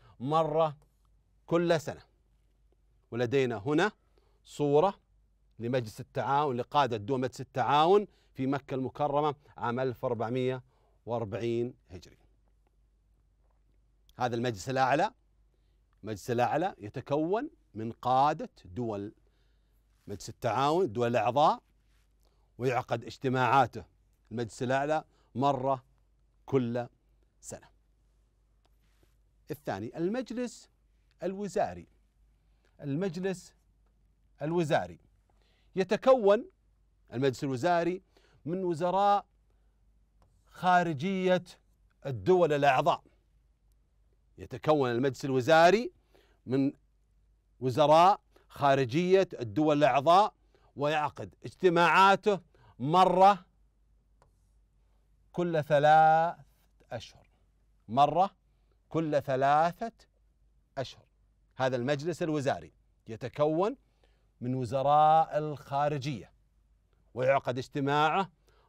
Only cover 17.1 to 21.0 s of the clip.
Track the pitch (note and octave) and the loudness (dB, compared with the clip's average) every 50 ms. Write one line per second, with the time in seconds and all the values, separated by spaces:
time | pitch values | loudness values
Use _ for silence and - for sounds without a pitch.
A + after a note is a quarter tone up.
17.1 | C#3+ D3+ D#3 E3+ G3 A#3 D4 - - _ _ _ - G#2 A2 A#2 A2 - - B2 | -4 -2 -2 -2 -4 -4 -4 -8 -12 _ _ _ -12 -10 -10 -10 -10 -6 -2 0
18.1 | B2+ C3 C#3 D3+ D#3+ D#3+ B3+ - _ _ - F2+ F2+ B2+ A#2+ A2+ G#2 G2+ G2+ - | 2 2 2 2 0 -2 -8 -14 _ _ -20 -14 -10 -8 -6 -6 -6 -8 -8 -12
19.1 | - _ _ _ _ _ _ _ _ _ _ _ _ _ _ _ _ _ _ F#2 | -14 _ _ _ _ _ _ _ _ _ _ _ _ _ _ _ _ _ _ -16
20.1 | G2+ - - - - _ - A#2 G#2 B2 C#3 D3 D#3+ F3+ G3 B2+ G2+ A#2+ | -16 -14 -14 -16 -12 _ -6 -4 -2 0 0 0 0 0 -2 -2 -2 -2